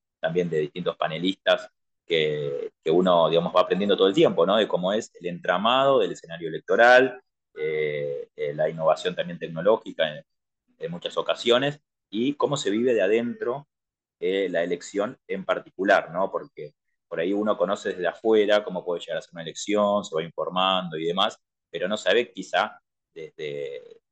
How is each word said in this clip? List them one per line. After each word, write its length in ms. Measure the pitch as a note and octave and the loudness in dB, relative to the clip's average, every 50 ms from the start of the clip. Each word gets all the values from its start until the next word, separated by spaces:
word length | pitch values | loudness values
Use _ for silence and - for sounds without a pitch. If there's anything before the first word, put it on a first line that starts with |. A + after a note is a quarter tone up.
| _ _ _ _ | _ _ _ _
también 320 | - E2 E2 F2+ F2 E2+ | -6 -2 0 0 -2 0
de 100 | D#2+ D#2 | 0 -2
distintos 360 | D2+ D2 - F2+ F2 E2+ - | -2 -2 -6 -6 -6 -6 -4
panelistas 760 | - - D#2 D#2+ D#2+ F2 F#2 F#2+ - _ F#2 F2+ - - - _ _ _ _ _ _ _ | -4 -4 -4 -4 -2 -2 -2 -2 0 _ 2 2 2 0 -6 _ _ _ _ _ _ _
que, 640 | - E2+ D#2+ D#2 D2+ D2+ D2 D2 C#2+ C#2+ C#2 C2+ - - _ | -2 0 0 2 0 -2 -2 -4 -4 -6 -6 -8 -10 -12 _
que 80 | _ E2 | _ 2
uno, 380 | D#2+ F2 F#2 F#2 F2 E2+ E2 D#2 | 2 4 4 6 6 6 4 4
digamos, 260 | E2 E2+ F2 E2 - | 4 2 0 2 2
va 60 | F2+ | 2
aprendiendo 380 | F2+ - F2+ F#2 G2+ G2+ F#2+ - | 2 2 0 0 0 0 2 4
todo 100 | F#2+ G2 | 4 4
el 60 | G2+ | 4
tiempo, 320 | D#3+ F3+ G3 G3 F3 - | 4 4 4 4 4 2
¿no? 100 | F#2 G2+ | 4 4
De 100 | A2+ G#2 - | 2 2 2
cómo 240 | - F2 F2+ F#2 G#2 | 0 -2 0 -2 -2
es 180 | A2 A#2 - _ - | -2 -4 -8 _ -12
el 60 | - | -10
entramado 760 | A2 F#2 E2+ - F2 F2+ F2+ G2+ A2+ B2 C3 C3+ C#3 C#3 B2+ | -10 -10 -4 -2 -2 0 0 2 2 2 4 4 4 4 4
del 140 | G2+ F2 F2+ | 2 0 -2
escenario 340 | - - E2 E2 E2+ F2 D#2+ | -8 -12 -14 -12 -10 -8 -8
electoral, 760 | D#2 D#2 - - F#2 G#2 A#2 B2 B2+ B2+ C3 C3 - - - _ _ _ _ _ _ | -8 -8 -2 0 4 6 8 8 10 8 8 4 0 -6 -16 _ _ _ _ _ _
eh, 760 | - - D#2 D#2 D#2 D#2 D2+ D2 D2 D2 C#2+ C#2+ C#2 - - _ | -6 -4 -2 -2 -2 -2 -2 -2 -4 -4 -4 -6 -8 -10 -12 _
eh, 200 | - D2+ D2 D2 | -6 -6 -6 -2
la 160 | D2+ D#2 D#2+ | -2 -2 -2
innovación 440 | E2 D#2+ D#2+ D#2+ D#2 - - F#2 F2 | -2 0 0 0 0 2 0 -4 -4
también 240 | - F2 F2 E2+ D#2 | -4 -6 -8 -8 -10
tecnológica 720 | E2 D#2+ E2 D#2+ F2 G2+ A2+ A2+ - - - - D#2+ D#2 | -10 -8 -8 0 2 2 2 2 0 -6 -4 -2 -2 -2
en, 140 | D2+ D2 - _ _ _ _ _ _ _ _ _ _ _ | -2 -8 -14 _ _ _ _ _ _ _ _ _ _ _
en 140 | D#2+ E2 | -10 -10
muchas 260 | E2+ F2 - E2+ - F2 | -10 -10 -10 -6 -6 -4
ocasiones, 640 | E2 - E2 - - A#2 A#2 B2 C#3 C#3+ D3 - _ _ _ _ _ _ | -4 -2 -4 -2 0 2 2 2 2 0 -4 -6 _ _ _ _ _ _
y 260 | - G#2+ A#2+ C#3 C#3+ | -6 -4 -2 -2 -2
cómo 200 | - C#3 C3 D3 | -2 -2 -2 -2
se 140 | C3 - G2 | -2 -2 -2
vive 240 | G2+ A2 A#2+ C3 A#2+ | 0 0 0 2 2
de 80 | A2 | 2
adentro, 640 | F#2 F#2+ G#2+ A2+ A#2 A#2+ A2+ A2 A2 A#2+ B2 C#3+ D3 _ _ _ _ _ _ _ _ _ _ _ | 2 2 2 0 0 -2 -6 -6 -6 -6 -6 -6 -10 _ _ _ _ _ _ _ _ _ _ _
eh, 260 | F2 F2+ F#2+ G2 G2 F2+ | -4 -2 0 0 0 0
la 140 | F2 E2 E2+ | 0 -2 -2
elección 540 | F2 - - - - - G2 G2+ A#2+ C3 - _ - | -2 -2 -6 -6 -6 -4 -4 -4 -4 -6 -10 _ -8
en 160 | F#2 F#2+ F#2 | -8 -6 -4
particular, 680 | - F#2 F2 - - _ - F#2+ G2+ G2 E2+ D#2 D#2+ | -4 -4 -4 -4 -8 _ -4 2 4 4 4 2 0
¿no? 200 | E2 F2+ G2 F#2+ | -4 -4 -4 -2
Porque 420 | - E2+ - - _ - D2+ D2 - _ _ _ _ _ _ _ | -4 -6 -8 -10 _ -16 -16 -16 -16 _ _ _ _ _ _ _
por 120 | E2 E2 | -6 -4
ahí 140 | E2 F2+ G2+ | -2 -2 -2
uno 240 | G2+ G#2+ G#2+ G2+ - | 0 0 0 0 0
conoce 320 | G#2 F#2+ G2+ G2 - G#2 | 0 0 -2 -2 -4 -6
desde 180 | F#2 F2+ F2 E2+ | -6 -2 -4 -4
afuera 560 | - - - A2 A2 G#2+ G2+ G2 G#2 G#2 G#2 | -4 -2 0 4 4 4 6 4 4 2 2
cómo 220 | - F#2 F2 - | -2 -6 -6 -6
puede 160 | F2+ F2 E2 | -4 -6 -6
llegar 160 | - - E2 D#2+ | -6 -6 -8 -8
a 40 | |
ser 100 | - - - | -8 -10 -14
una 80 | E2+ | -14
elección, 640 | E2+ D#2+ D2+ - - - G#2 G#2 G#2 G2+ G2+ G#2 F#2 | -12 -12 -12 -10 -6 -2 0 2 2 2 2 0 -2
se 80 | - D#2+ | -4 -4
va 80 | D#2+ | -6
informando 720 | E2 E2 - - D#2 D#2+ F2+ F#2 F#2 F#2+ F#2+ F#2 F2+ F2 D#2+ | -6 -6 -6 -8 -8 -4 -2 0 0 2 0 0 -2 -4 -8
y 100 | D#2+ D#2+ | -6 -4
demás, 340 | E2 E2+ F#2+ G2+ A2+ - - _ _ _ _ _ _ | -4 0 0 0 -2 -2 -8 _ _ _ _ _ _
pero 160 | - E2 F2 F#2 | -8 -6 -4 -4
no 100 | G#2+ G#2+ | -4 -2
sabe 340 | - F#2 G2 A#2 B2 - | 0 2 2 2 2 0
quizá 480 | - F#2+ F2 - - F2+ G2+ - - - _ _ _ _ _ _ | -6 -12 -10 -2 0 0 0 0 -4 -10 _ _ _ _ _ _
desde, 920 | _ E2 D#2+ D2+ - - D#2 D2 C#2+ C#2+ C#2+ C2+ C#2 C#2 - - - - _ _ | _ -16 -16 -16 -12 -10 -10 -8 -6 -6 -8 -8 -10 -12 -14 -18 -20 -20 _ _